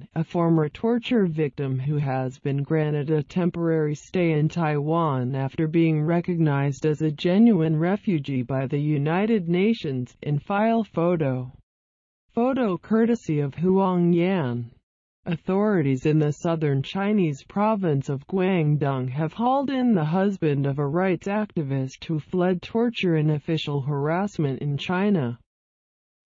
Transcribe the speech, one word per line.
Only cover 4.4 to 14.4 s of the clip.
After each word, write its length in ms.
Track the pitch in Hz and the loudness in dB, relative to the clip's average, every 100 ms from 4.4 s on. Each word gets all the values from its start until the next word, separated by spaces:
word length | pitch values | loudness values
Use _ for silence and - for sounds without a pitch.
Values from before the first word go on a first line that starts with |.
| 151 | 0
Taiwan 840 | 170 160 147 147 165 165 131 127 135 | 0 0 0 0 0 0 0 -2 -2
after 340 | 135 - 160 | -4 -2 0
being 340 | 170 165 156 | 2 2 2
recognized 800 | 151 170 170 175 156 139 143 139 156 | 2 0 0 0 2 2 0 0 -2
as 160 | 151 | 0
a 80 | 156 | -2
genuine 680 | 151 175 185 233 196 160 156 | -2 2 6 6 6 2 0
refugee 600 | 170 202 - 165 139 135 | 0 0 0 -2 -2 -4
by 260 | 120 135 131 | -2 -4 -2
the 100 | 147 | -2
United 680 | 147 151 143 170 220 220 165 | 0 0 0 0 0 0 0
Nations, 720 | 180 202 226 156 131 127 - | 2 2 0 -4 -6 -6 -8
in 160 | - 147 | -4 -4
file 460 | - 202 220 226 | -2 0 2 0
photo. 680 | 214 - 170 175 143 127 127 - _ _ _ _ _ _ _ | -2 -2 0 0 0 -2 -6 -14 _ _ _ _ _ _ _
Photo 440 | - 247 269 233 175 | -2 0 0 0 -2
courtesy 600 | - 220 233 233 - 147 | 0 2 4 2 -2 -2
of 160 | 143 143 | -2 -2
Huang 560 | 180 190 190 180 175 | 2 2 2 2 4
Yan. 580 | 175 175 190 | 4 2 0